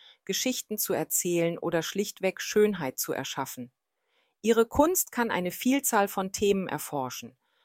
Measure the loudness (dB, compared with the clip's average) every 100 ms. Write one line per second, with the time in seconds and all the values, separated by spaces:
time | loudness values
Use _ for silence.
0 | -20 _ -6 -2 -2 -2 -6 -6 -2 -2
1 | 0 -2 0 2 2 0 -2 -2 -2 -4
2 | -6 -2 -4 -2 0 4 4 2 -4 -4
3 | -4 -4 -4 -6 -6 -8 -14 _ _ _
4 | _ _ _ _ 2 4 4 4 4 4
5 | -2 -2 -2 0 -2 0 2 2 4 2
6 | 2 0 -6 0 2 2 -2 -6 -6 -4
7 | -4 -8 -14 -20 _ _